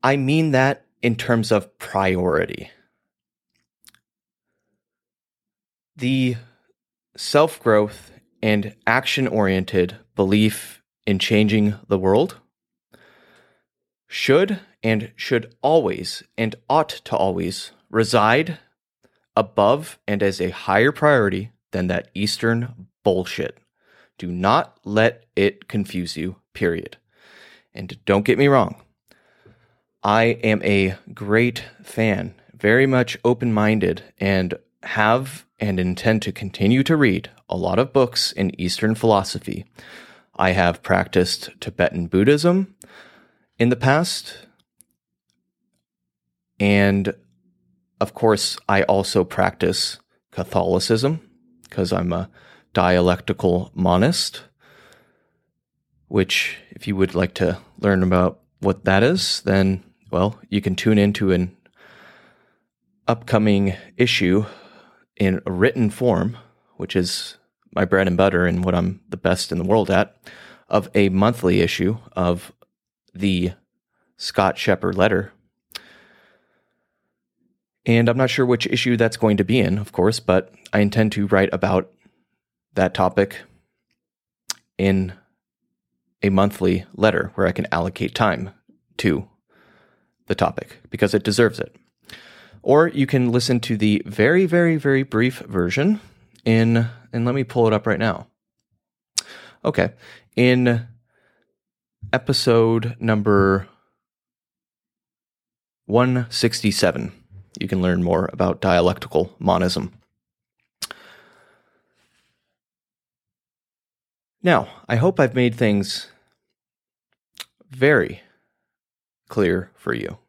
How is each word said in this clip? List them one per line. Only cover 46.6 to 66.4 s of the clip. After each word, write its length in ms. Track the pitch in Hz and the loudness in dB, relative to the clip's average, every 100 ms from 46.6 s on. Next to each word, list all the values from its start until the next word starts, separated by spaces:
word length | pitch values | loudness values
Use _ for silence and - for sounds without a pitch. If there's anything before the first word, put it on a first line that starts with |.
| 101 101 101 98 98 - _ _ _ _ _ _ _ _ | 2 2 2 0 -2 -8 _ _ _ _ _ _ _ _
of 140 | 101 | -8
course, 440 | - 113 104 - - - | 0 2 2 -2 -6 0
I 140 | 98 | 0
also 380 | - 98 95 101 | 2 0 0 -2
practice 760 | 90 - 92 - 87 95 - - _ _ _ | -2 -2 -2 0 -4 -2 -6 -8 _ _ _
Catholicism, 880 | - - 95 90 92 - 113 135 160 _ _ _ _ _ | -10 -4 -2 0 -2 0 0 0 -4 _ _ _ _ _
'cause 240 | - 90 | -6 -4
I'm 200 | 95 87 | -2 -4
a 180 | 87 95 _ - - _ | -4 -8 _ -20 -20 _
dialectical 960 | - 90 90 90 90 - - 92 87 - | 0 2 4 2 0 -4 -2 0 0 -4
monist, 720 | - 90 90 120 180 - - - _ _ _ - _ _ _ _ _ _ _ _ _ _ _ _ | -4 0 2 2 0 -6 -10 -20 _ _ _ -20 _ _ _ _ _ _ _ _ _ _ _ _
which, 480 | 101 92 - - - - | -2 0 -2 -4 -8 -20
if 180 | - - | -14 -6
you 80 | 95 | 0
would 180 | 92 | 0
like 200 | 87 90 | 2 -2
to 260 | - 87 85 - - | 0 -2 -2 -10 -4
learn 240 | 101 95 | 2 2
about 380 | 92 92 90 - _ _ | 4 4 2 -2 _ _
what 260 | 98 92 - | -2 0 2
that 160 | 95 | 2
is, 400 | 120 185 - - | 4 2 -2 -4
then, 400 | - 98 95 95 - _ _ | 0 2 2 0 -6 _ _
well, 300 | 82 98 107 - | -2 -2 -4 -6
you 140 | 101 | -4
can 120 | 98 | -2
tune 220 | 92 117 107 | -2 2 4
into 360 | 101 101 98 | 4 2 0
an 220 | 90 90 - _ _ - - - - _ _ _ _ _ _ _ _ - | 0 0 -6 _ _ -20 -20 -20 -20 _ _ _ _ _ _ _ _ -4
upcoming 680 | 117 - 110 107 101 98 92 - - | -4 0 2 4 2 2 -4 -12 -2
issue 500 | 123 - 90 95 107 - - - _ _ _ _ | 0 2 2 2 0 -10 -20 -20 _ _ _ _
in 240 | 98 95 | -2 0
a 80 | - | -4
written 380 | 90 113 - 107 | 0 0 2 -2
form, 480 | - 123 92 104 117 | 0 0 0 -2 -6